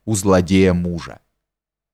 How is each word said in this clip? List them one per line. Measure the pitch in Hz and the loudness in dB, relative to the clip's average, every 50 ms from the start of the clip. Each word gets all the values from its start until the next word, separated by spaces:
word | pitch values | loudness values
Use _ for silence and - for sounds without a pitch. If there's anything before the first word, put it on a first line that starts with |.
| _ | _
у | 107 110 | -8 -6
злодея | 98 101 98 95 92 90 82 95 95 95 92 87 | -2 0 2 2 2 2 2 2 4 4 4 2
мужа. | 87 87 87 85 82 76 - - - _ _ _ _ _ _ _ _ _ _ _ _ _ _ | 0 -2 -6 -8 -10 -12 -14 -18 -20 _ _ _ _ _ _ _ _ _ _ _ _ _ _